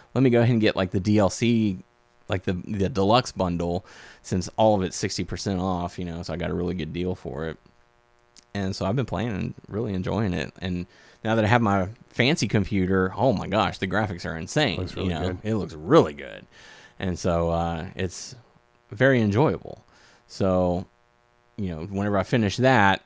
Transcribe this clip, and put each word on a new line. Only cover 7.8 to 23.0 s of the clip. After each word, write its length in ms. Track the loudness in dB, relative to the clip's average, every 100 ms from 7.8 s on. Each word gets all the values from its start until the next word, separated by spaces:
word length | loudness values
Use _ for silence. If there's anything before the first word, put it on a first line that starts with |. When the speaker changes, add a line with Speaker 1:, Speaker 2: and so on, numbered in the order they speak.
| _ _ _ _ _ -20 _
Speaker 1:
And 220 | -6 -4 -2
so 100 | -2
I've 100 | -2
been 100 | -2
playing 240 | -4 -4
and 220 | -4 -6 -8 -10
really 260 | -6 -4
enjoying 400 | -4 -2 -2 -2
it. 200 | -2 -6 -8
And 260 | -6 -6 -8 -14 -20 -10
now 120 | -2 2
that 80 | 4
I 20 |
have 140 | 4
my 260 | 4 2 0 -6 -14
fancy 380 | -2 0 2 0
computer, 640 | 0 0 0 2 2 2 2
oh 160 | 0
my 140 | 0 0
gosh, 300 | 0 0 -2
the 80 | -4
graphics 380 | -2 -2 -4 -8
are 120 | -8
insane. 400 | -4 0 0 0
Speaker 2:
Looks 120 | -6 -4
Speaker 1:
You 80 |
Speaker 2:
really 100 | -4
Speaker 1:
know, 80 | -2 -4
Speaker 2:
good. 100 | -4
Speaker 1:
it 120 | -4 -2
looks 180 | -4
really 400 | -8 4 6 6
good. 320 | 0 -12 -14 -18 -20 -20 -20 -20 -8
And 180 | -4 -2
so, 320 | 0 2 2
uh, 360 | 0 -2 -4 -8 -6
it's 400 | -6 -6 -14 -18 _ _ _ _ -12
very 300 | 2 4 4
enjoyable. 600 | 4 4 2 0 -8 -18 _ -20 _ _ _
So, 580 | -2 0 2 2 0 -4 _ _ _ _ _ _ -8
you 120 | -6
know, 140 | -6 -6
whenever 320 | -4 -2 0
I 60 |
finish 340 | 0 2 0 2
that 440 | 4 6 6 4